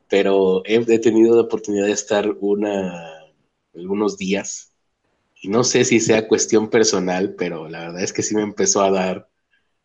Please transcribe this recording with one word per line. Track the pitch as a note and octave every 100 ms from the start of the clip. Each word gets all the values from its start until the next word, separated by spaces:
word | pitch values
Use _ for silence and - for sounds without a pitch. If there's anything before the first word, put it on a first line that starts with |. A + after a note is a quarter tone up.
| -
pero | G2 G2 G2 F#2+ F#2 G2+
he, | A#2
he | A2+ A2+
tenido | A#2 A2 A2+ A#2
la |
oportunidad | A2+ A2 - G2+ G2+
de |
estar | G2+ - G#2 G#2 G2+
una, | G2+ G2+ G#2 G2+ F#2 F2 E2 - - _ _ _ _
algunos | E2 F2+ G#2 G#2 F#2+
días. | F#2+ G2 - - - _ _ _ _ _ _ _
Y | F#2+
no | A2+
sé | A#2+ B2+
si | B2+ A2+
sea | A2 A2 -
cuestión | G#2 G#2 A2 G#2+
personal, | A#2+ G#2+ G2 F#2 F2+ G2 -
pero | F2 E2 D#2+
la | E2
verdad | E2+ F2
es | G#2
que | -
sí | - G#2+
me |
empezó | G#2 - G2 G#2
a | G2
dar | G2 F#2 F#2 _ _ _ _ _ _